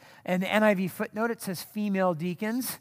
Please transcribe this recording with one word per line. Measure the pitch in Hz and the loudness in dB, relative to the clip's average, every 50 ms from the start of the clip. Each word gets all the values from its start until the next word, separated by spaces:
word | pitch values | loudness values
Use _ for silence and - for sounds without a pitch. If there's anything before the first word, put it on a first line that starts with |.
| - - - - - | -20 -20 -20 -10 -4
In | 175 185 180 | -2 0 0
the | 190 - | 0 2
N | - 214 | 4 4
I | 214 214 202 | 6 6 4
V | 180 190 | 4 0
footnote, | 165 - - 214 - - 214 226 233 | -2 -4 -4 -6 -6 -4 -2 -2 -2
it | 226 - | -2 -4
says | - 196 180 - | -6 -8 -8 -8
female | - - - 214 208 208 190 190 185 185 | -10 -8 -6 -4 -2 0 2 2 2 2
deacons. | 175 147 175 180 175 - 214 214 233 262 226 - - - | 2 0 -2 -4 -4 -2 -4 -2 -2 -2 -4 -4 -8 -10